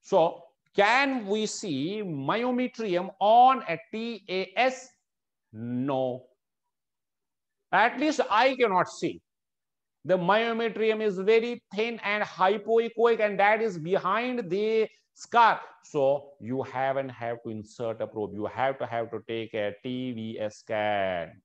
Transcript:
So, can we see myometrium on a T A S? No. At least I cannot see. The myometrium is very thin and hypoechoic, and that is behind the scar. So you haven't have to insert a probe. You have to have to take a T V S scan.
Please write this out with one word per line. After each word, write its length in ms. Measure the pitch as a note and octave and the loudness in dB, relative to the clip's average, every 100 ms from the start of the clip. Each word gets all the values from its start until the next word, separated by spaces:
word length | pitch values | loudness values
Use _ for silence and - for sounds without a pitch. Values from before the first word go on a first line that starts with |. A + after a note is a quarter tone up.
So, 420 | - F#3+ E3 - - _ _ | 2 4 4 0 -18 _ _
can 520 | - G3+ B3 C#4 C4 G3 | 2 4 4 2 -2 -2
we 200 | G#3+ G#3+ | -2 -2
see 560 | - G#3 C3+ D3+ G#3 | -6 -6 -4 -4 -4
myometrium 1040 | G3+ D3 C3+ G#3 B3 B3 B3 - A3 F3 F#3+ - | -6 -6 -2 -2 0 -2 -4 -4 -2 -2 -4 0
on 420 | G3+ A#3 B3+ B3+ - | 6 8 8 6 -2
a 100 | E3 - | -6 -6
T 320 | A3 A#3 A3 - | -8 -8 -10 -6
A 240 | F#3 F#3 A3 | -6 -4 0
S? 320 | B3+ B3+ - _ _ _ _ _ _ | 0 0 -16 _ _ _ _ _ _
No. 720 | G#2+ A#2 B2 C3+ C3+ C3 B2 - _ _ _ _ _ _ _ _ _ _ _ _ _ _ | -12 -6 -4 -2 -2 -2 -6 -14 _ _ _ _ _ _ _ _ _ _ _ _ _ _
At 300 | F3 A3+ B3+ | 2 2 2
least 200 | D4+ C#4 - | -2 0 2
I 280 | G#3 C4 C4 | 4 2 2
cannot 320 | A#3 F#3 D#3+ | 2 2 0
see. 320 | - E3 C#3 _ _ _ _ _ _ _ _ | -4 -6 -8 _ _ _ _ _ _ _ _
The 140 | C#3+ F#3 | -2 0
myometrium 840 | F3 G#3 A#3 A3+ A#3 G#3 A3 A3 | 2 2 2 -2 -4 0 0 0
is 180 | A3 F#3 | -2 -2
very 440 | F#3+ A3+ A#3+ A#3+ _ | 2 2 2 -8 _
thin 280 | G3 A3+ A3+ | -4 -4 -4
and 220 | G3 G#3 | -4 -4
hypoechoic, 960 | G3+ - F#3+ G#3+ G#3 A3+ A#3 A3+ A#3+ A3+ | -4 2 2 2 2 0 0 2 2 4
and 180 | G#3 G3 | 0 4
that 240 | G3+ A3 | 4 4
is 160 | A3+ F3 | 0 -4
behind 720 | D#3 F#3 E3+ G#3 B3 B3 F#3 | -2 0 0 0 -2 -4 -4
the 380 | F#3+ G#3+ A3 G#3+ _ _ | -2 0 0 0 _ _
scar. 460 | _ - A3+ A3+ E3+ - - | _ 0 6 6 4 -4 -20
So 460 | - D3+ C3+ C#3 - - | -6 0 2 2 -4 -16
you 240 | G#2+ C3 | -8 -6
haven't 460 | A#2+ B2+ C3+ C3+ C3+ | -4 -4 -2 -2 -4
have 300 | A#2+ A#2 A#2 | -8 -8 -8
to 60 | A#2 | -8
insert 500 | A2 G#2+ - A#2+ A2+ | -10 -12 -8 -6 -4
a 60 | A2 | -6
probe. 260 | G#2+ G#2 | -4 -6
You 120 | G#2 G#2 | -4 -8
have 340 | A2 C3+ C3+ | -2 -4 -2
to 60 | A#2 | -6
have 260 | A#2 A2 | -6 -6
to 80 | G#2+ - | -10 -8
take 260 | A2+ A2 | -8 -6
a 200 | A2+ G2+ G2+ | -4 -6 -6
T 280 | B2+ B2+ B2+ | -8 -8 -8
V 280 | A2+ A2 A2+ | -8 -10 -8
S 180 | G#2 - | -8 -10
scan. 840 | - A2 G#2+ G#2 F#2+ F2 E2 - | -6 -2 0 0 0 -2 -6 -14